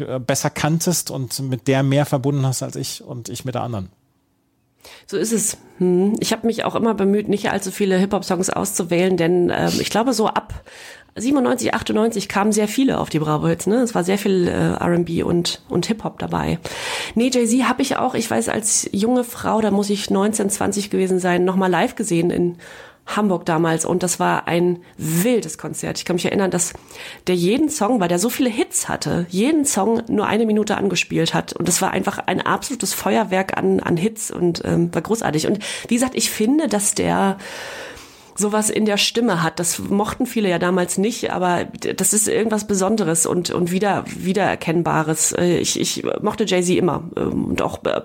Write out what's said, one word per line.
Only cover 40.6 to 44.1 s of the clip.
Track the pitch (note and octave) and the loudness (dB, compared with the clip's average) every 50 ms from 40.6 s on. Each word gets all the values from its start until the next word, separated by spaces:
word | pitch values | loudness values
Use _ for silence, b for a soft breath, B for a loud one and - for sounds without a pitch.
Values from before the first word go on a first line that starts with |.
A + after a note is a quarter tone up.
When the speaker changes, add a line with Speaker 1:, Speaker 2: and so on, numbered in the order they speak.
| F3 F3+ F#3+ F3+ F3+ F3+ - | 2 2 2 2 0 0 0
Speaker 2:
nicht, | F#3+ F#3+ A3+ A#3+ - - - - | 0 0 0 0 -2 -4 -4 -2
aber | - F#3 F3+ F3 E3+ - | 0 0 0 0 0 -2
das | - - - - - - - F#3+ G3 - | -4 -8 -8 -6 -6 -4 -2 0 0 2
ist | A3 - - | 2 2 2
irgendwas | - E3+ G#3+ A3+ G#3+ G#3 G#3 | 2 0 2 0 0 -2 -2
Besonderes | - G3+ F#3+ F#3 F#3+ A3 A3 G3+ D#3 E3 E3 - | -2 0 0 2 2 2 2 2 2 0 0 0
und, | - - F3+ E3+ - | 0 0 0 0 0
und | - - F3 E3+ | 0 0 0 0
wieder, | F3+ F#3 G3 G3+ F#3 - - | 0 0 0 0 0 -2 -4
Wiedererkennbares. | - | -6